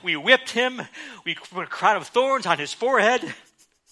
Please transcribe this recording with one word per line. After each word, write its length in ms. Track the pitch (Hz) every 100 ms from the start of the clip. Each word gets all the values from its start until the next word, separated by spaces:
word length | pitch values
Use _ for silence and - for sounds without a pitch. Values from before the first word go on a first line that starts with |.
We 120 | 175 156
whipped 360 | 170 254 -
him. 320 | 226 254 254 160 - 294 220 170
We 80 |
put 300 | 160 - 180
a 40 | 156
crown 300 | - 185 202
of 120 | 143
thorns 360 | 240 269 269 180
on 140 | 156
his 120 | 147
forehead. 640 | - 240 254 214 247 147 - _ _ _ _ _